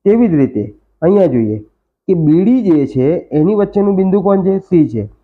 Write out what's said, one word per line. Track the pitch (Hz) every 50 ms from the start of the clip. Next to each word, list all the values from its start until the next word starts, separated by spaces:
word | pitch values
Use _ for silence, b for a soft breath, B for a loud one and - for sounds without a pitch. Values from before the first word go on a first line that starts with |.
| _
તેવી | 196 214 233 240 208
જ | 165 143
રીતે | 135 123 - 107 101 - - _ _ _ _ _
અહીંયા | 156 170 202 202 185 156 127
જોઈએ | 120 110 107 107 107 - - _ _ _ _ _ _ _ -
કે | 190
બી | 170 156 151 156 170 190
ડી | 220 254 262 214
જે | 185 160 147 139 135 -
છે | 131 127 147 175 175 - -
એની | 135 151 151 185 214 208
વચ્ચેનું | 202 202 - 208 196 202 196 185
બિંદુ | 190 185 185 208
કોણ | 175 202 196 190 175
છે? | 196 196 196
સી | 190 _ 180 165 151 117
છે. | 113 110 104 107 - _